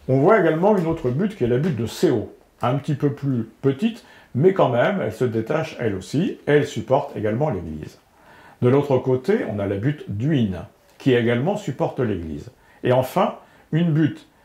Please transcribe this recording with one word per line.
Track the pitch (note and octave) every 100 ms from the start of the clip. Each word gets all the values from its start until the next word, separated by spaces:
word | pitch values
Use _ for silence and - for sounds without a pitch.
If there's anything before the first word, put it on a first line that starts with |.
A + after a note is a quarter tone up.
| -
On | C3+
voit | D#3+ A3
également | E3 D#3+ G3 G3+
une | D#3+
autre | E3 B2+
butte | C3 G#3+ -
qui |
est | A#2
la | C#3+
butte | F3 A#2
de |
Séo, | A2+ - E3+ A2+ - - _ -
un | A#2+
petit | C#3 -
peu | C3+ C#3+
plus | B2+ C#3 B2 A2 -
petite, | C3+ C3+ A3+ A3 - - -
mais | B2 F#3
quand | F#3+ C#3
même, | A#2+ D#3+ G3
elle | A2+
se | -
détache | B2+ A2+ A2+ D#3+ D#3 -
elle | A#2
aussi, | F#2+ - C3+ A3 -
elle | - D3 C3
supporte | A#2 - C#3 -
également | A2 G#2 A2+ D3+
l'église. | F#2+ E2 D2+ D2+ - _ _ - - - -
De | B2
l'autre | C#3 C#3 C3
côté, | C3 B2+ F#3+ A3+ -
on | G#2
a |
la | G2 G2
butte | B2+ D3 -
d'Huines, | G2+ C#3 C#3+ G#2+ E2+ - _ _ -
qui | C3+
également | A#2+ A#2 A#2+ D#3 F#3+
supporte | - - D#3+ -
l'église. | A2+ F#2 E2 D2 - _ _ -
Et | B2
enfin, | B2+ A#2+ F3+ A3+ - - _ -
une | D#3 E3+
butte | D3+ D3+ - - _